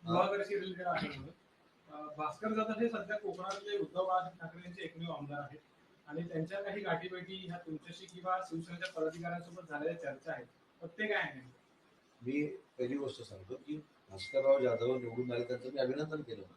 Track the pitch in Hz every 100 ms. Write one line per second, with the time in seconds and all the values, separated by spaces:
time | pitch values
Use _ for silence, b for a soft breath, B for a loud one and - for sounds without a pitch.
0 | 170 175 185 202 202 202 185 180 180 175
1 | 147 139 139 - _ _ - _ - 151
2 | 151 - 156 - 214 220 214 214 233 220
3 | 180 214 190 170 196 196 285 403 - 180
4 | 185 185 180 - 170 175 180 180 165 165
5 | 170 156 143 147 143 151 - _ - -
6 | - 151 170 165 165 196 202 202 185 170
7 | 180 180 170 190 180 170 - 156 - 170
8 | 185 175 175 185 185 160 170 170 185 165
9 | 156 165 170 170 170 180 160 147 151 165
10 | 139 135 160 160 160 _ _ _ 170 -
11 | 214 - - 131 127 - _ _ _ -
12 | _ _ 120 143 147 - - - 123 139
13 | 135 - 117 98 95 131 - 151 151 _
14 | - 95 - 135 135 139 127 110 120 127
15 | 120 117 123 120 120 127 127 139 127 143
16 | 156 156 120 107 95